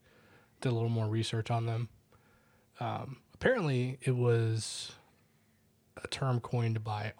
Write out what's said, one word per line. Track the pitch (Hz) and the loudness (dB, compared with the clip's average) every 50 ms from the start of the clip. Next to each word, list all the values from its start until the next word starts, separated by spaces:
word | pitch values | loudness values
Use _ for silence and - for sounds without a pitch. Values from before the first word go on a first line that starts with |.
| _ - - - - - - - - _ _ _ | _ -20 -20 -20 -20 -20 -20 -20 -20 _ _ _
did | - 131 | -2 0
a | 117 | 0
little | 113 117 117 | 2 2 2
more | 113 113 110 | 2 2 2
research | 107 110 113 110 - 120 113 107 - | 2 0 0 0 0 -2 -2 0 0
on | 110 117 117 | 0 0 0
them. | 117 113 117 120 - - - _ _ - - _ _ _ _ _ _ _ _ _ _ _ - | 0 -2 -2 -4 -6 -10 -18 _ _ -20 -20 _ _ _ _ _ _ _ _ _ _ _ -6
Um, | 120 113 107 107 - 135 135 - _ _ - | -6 -4 -4 -4 -6 -8 -12 -14 _ _ -10
apparently, | - - 220 262 226 170 147 131 123 123 127 131 - | 2 2 4 4 4 2 2 2 2 0 -2 -4 -2
it | - 135 123 | 0 0 2
was | 123 123 120 117 117 113 113 113 110 - - - - - - - - - _ _ _ _ _ _ _ _ _ _ _ _ _ _ _ _ _ _ - - | 4 4 4 4 4 2 2 0 -2 -2 -6 -8 -10 -10 -12 -14 -18 -20 _ _ _ _ _ _ _ _ _ _ _ _ _ _ _ _ _ _ -14 -10
a | |
term | - - - 139 131 123 117 | -10 -4 -2 0 2 2 0
coined | - - - 120 117 113 110 110 110 | 0 0 0 0 2 2 0 -2 -2
by | 113 107 107 107 107 - - | -4 -4 -4 -4 -6 -8 -8